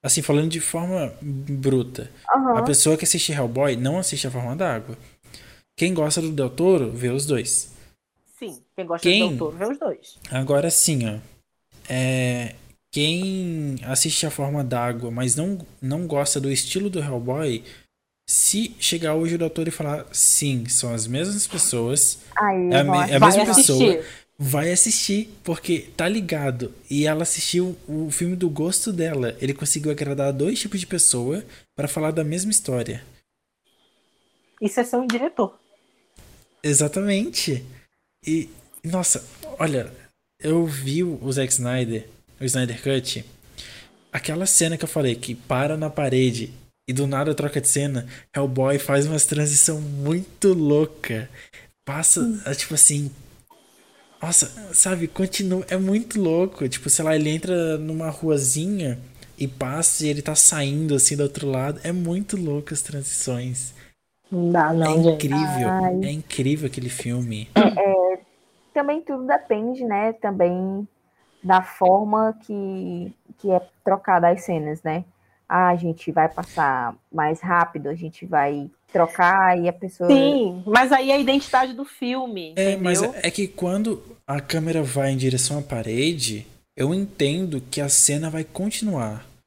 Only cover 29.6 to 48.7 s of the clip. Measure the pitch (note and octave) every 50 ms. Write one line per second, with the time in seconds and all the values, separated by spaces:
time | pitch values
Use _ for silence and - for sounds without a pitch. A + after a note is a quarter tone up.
29.6 | D#3 C#3+ - D#3 D3 D3+ D3 D3 D3+ C#3 C#3+ C#3 C#3 C#3 C#3 C3 C#3+ F#3 B3 A3
30.6 | - G#3 - F#3+ F3+ - F#3 E3+ - - - B2 A#2+ B2+ D#3 G#3 G#3+ - - -
31.6 | _ _ _ - C#3+ C#3+ - D#3+ D#3 D#3 D#3 E3 D#3 D3 D#3 F3+ F#3 G#3+ G#3 -
32.6 | - - C3 B2 A#2 A#2 A2+ A#2 - - - _ _ _ _ _ _ _ _ _
33.6 | _ _ _ _ _ _ _ _ _ _ _ _ _ _ _ _ _ _ _ _
34.6 | A3 G3+ - B3+ A#3+ B3 - A#3+ C4 B3 A#3 A#3 C4 E4+ - - G#3+ F#3 - _
35.6 | _ _ _ _ _ _ _ _ _ _ _ - - - - - _ _ _ _
36.6 | - D3+ C#3+ C#3 D3 D3 - F#3+ G3 G3+ G3 G3 A3+ F4 - - - E3+ C3+ B2
37.6 | - - - - _ _ _ _ _ _ _ _ - D#3 D#3+ E3 - - - -
38.6 | - _ - - - E3 F3 F#3 F3 - - - - - - - - D#4 F3 -
39.6 | E3 D#3 C#3 B2+ A#2+ - - - - _ _ _ _ _ _ _ - D#3 D#3+ E3+
40.6 | E3+ D#3+ C#3+ C3+ C3+ C3+ C#3+ E3 F3+ F3 D#3 - - C3+ C3 C#3 C3+ B2+ - -
41.6 | B2 A#2+ B2+ B2+ B2 A2+ A2+ G#2+ G#2+ - - _ _ _ _ - C3+ B2+ B2 C3
42.6 | B2+ A#2+ A#2 - - C#3 C3+ C3 B2+ B2+ - A#2+ A2+ - - - - - - -
43.6 | - - - - - - _ _ _ _ - C3+ - - D#3 E3+ F#3+ F#3+ - -
44.6 | E3+ D#3+ E3 D#3 - D#3 - D#3+ C#3 B2+ A#2 B2 - - A#2+ - - - C#3+ B2+
45.6 | C#3 D3 D#3 D#3 D#3 D3+ C#3 - D3 C3+ B2+ C3 B2+ B2+ A2+ A2+ A2+ - - -
46.6 | - _ _ _ _ - B2+ C3+ C#3+ C3+ C#3 C3+ D3 D#3 D3+ D#3+ D#3+ C#3+ - D3
47.6 | C3 - - C#3+ C#3+ C#3+ C3+ B2 A#2+ B2 - - - _ - C#3+ C#3 C3 B2+ C3
48.6 | C3 C3+